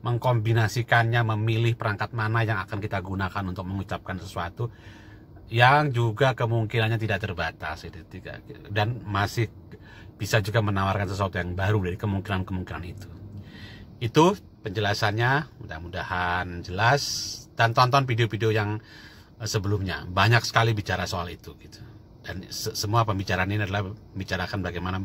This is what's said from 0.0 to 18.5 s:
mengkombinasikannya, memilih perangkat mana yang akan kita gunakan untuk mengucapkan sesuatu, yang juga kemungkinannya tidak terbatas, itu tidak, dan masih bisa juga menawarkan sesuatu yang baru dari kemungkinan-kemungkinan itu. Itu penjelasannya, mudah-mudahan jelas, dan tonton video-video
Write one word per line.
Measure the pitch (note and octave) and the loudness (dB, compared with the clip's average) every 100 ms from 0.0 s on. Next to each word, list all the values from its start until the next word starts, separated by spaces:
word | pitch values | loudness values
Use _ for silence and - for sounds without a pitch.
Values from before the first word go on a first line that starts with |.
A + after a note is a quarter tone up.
mengkombinasikannya, | A#2+ A#2+ C3 A#2+ G#2+ A#2 G#2+ B2 A2+ A#2+ A#2 A#2 A2+ | 0 0 2 2 4 4 4 2 4 4 4 2 2
memilih | G#2+ A2 A2+ A#2 A#2 | 2 2 4 2 2
perangkat | A2 G2+ G#2+ | -2 -2 -4
mana | A#2 G#2+ A#2 | -2 0 2
yang | A2 G#2 | 2 0
akan | F#2 G2+ | -2 -6
kita | G#2 G2 | -4 -4
gunakan | F2+ F#2+ F#2+ G2+ F#2+ | -4 -4 -2 -2 -4
untuk | F2+ | -6
mengucapkan | F#2 G2 F#2+ F2 - F2+ | -6 -6 -4 -6 -6 -8
sesuatu, | F2+ F#2 E2+ - A#2 - - - - - - - - | -8 -6 -6 -4 -6 -6 -20 -20 -20 -20 -20 -20 -4
yang | A2+ B2 D3 D3 | 6 8 8 4
juga | A#2+ A#2 G#2 C3+ | 2 0 2 2
kemungkinannya | A#2+ A#2 A#2 G#2+ A#2 A2 A2+ | 2 0 0 0 0 0 0
tidak | G#2+ G2 | 0 -2
terbatas, | F#2+ F2 D#2+ - D#2 E2 E2 | -2 -4 -6 -6 -8 -8 -12
itu | E2 - | -16 -16
tidak, | F#2 D#2+ - - - - | -14 -14 -14 -16 -18 -4
dan | G#2 G#2+ A#2+ G#2 | 0 0 -2 -4
masih | G2+ G2+ - A2 - - - - - - - | -2 0 0 -2 -4 -20 -20 -20 -20 -20 -8
bisa | G#2 A2 | 0 2
juga | G2+ A2 | 2 0
menawarkan | G#2 G2 G2 G2 F#2+ | 0 0 0 0 -2
sesuatu | F#2+ G2 F#2 | -2 -2 -2
yang | F2 | -4
baru | F2+ F#2+ G#2+ F2+ | 0 2 2 0
dari | F2 | -2
kemungkinan-kemungkinan | G#2 G2 F#2 F#2+ F#2 F#2 F2+ E2 | -2 -2 -2 -4 -2 -6 -6 -8
itu. | F2 - - - - - - - - - - - | -10 -12 -14 -16 -14 -14 -16 -16 -18 -18 -18 -6
Itu | A#2 D3+ E3+ G3+ - - A2 | 2 6 6 6 -8 -12 -6
penjelasannya, | F#2+ G2+ G#2 G#2+ G#2+ A#2+ C#3 D#3+ - | 0 0 2 0 2 2 2 -2 -12
mudah-mudahan | - D#2+ F2 F2 - F2+ F2+ F2 F2+ F2 E2 | -12 -10 -8 -8 -4 -2 0 -2 -4 -8 -8
jelas, | F#2 A2+ C#3+ - - - - - - | 0 4 4 0 -6 -8 -12 -14 0
dan | A#2 | 2
tonton | A#2 B2+ C#3 | 4 4 4
video-video | C3 A#2 A2+ G#2+ A2 | 2 0 0 2 0